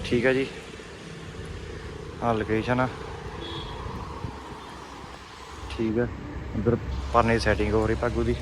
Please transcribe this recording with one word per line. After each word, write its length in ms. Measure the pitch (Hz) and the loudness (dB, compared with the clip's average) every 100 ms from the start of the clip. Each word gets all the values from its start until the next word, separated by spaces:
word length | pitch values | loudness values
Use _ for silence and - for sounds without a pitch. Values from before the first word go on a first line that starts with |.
ਠੀਕ 220 | - 123 123 | 4 4 6
ਹੈ 80 | |
ਜੀ। 120 | 131 135 - - - - - - - - - - - - - - - - - | 4 2 -4 -12 -12 -12 -12 -12 -12 -10 -10 -8 -8 -8 -8 -8 -10 -10 -2
ਆਹ 100 | 117 | 2
ਲੋਕੇਸ਼ਨ 460 | 113 107 110 110 123 | 2 4 2 4 2
ਆ, 80 | 127 - - - - - - - - - - - - - 262 - - - - - - - - - - - - - - | 2 0 -8 -8 -8 -8 -8 -8 -8 -8 -6 -6 -8 -6 -8 -8 -12 -12 -12 -12 -12 -12 -12 -14 -14 -14 -12 -10 -8
ਠੀਕ 280 | - 113 107 | 0 2 4
ਹੈ। 100 | 120 - - - - 110 | 2 -2 -8 -8 -4 0
ਉੱਧਰ 220 | 107 113 - - - | 4 2 0 -4 4
ਪਰਨੇ 200 | 117 117 | 6 6
ਦੀ 60 | 117 | 6
ਸੈਟਿੰਗ 340 | 107 101 107 | 6 4 6
ਹੋ 120 | 107 110 | 6 4
ਰਹੀ 80 | 113 | 4
ਭਾਗੂ 220 | 120 113 | 2 2
ਦੀ। 120 | 117 113 | 2 0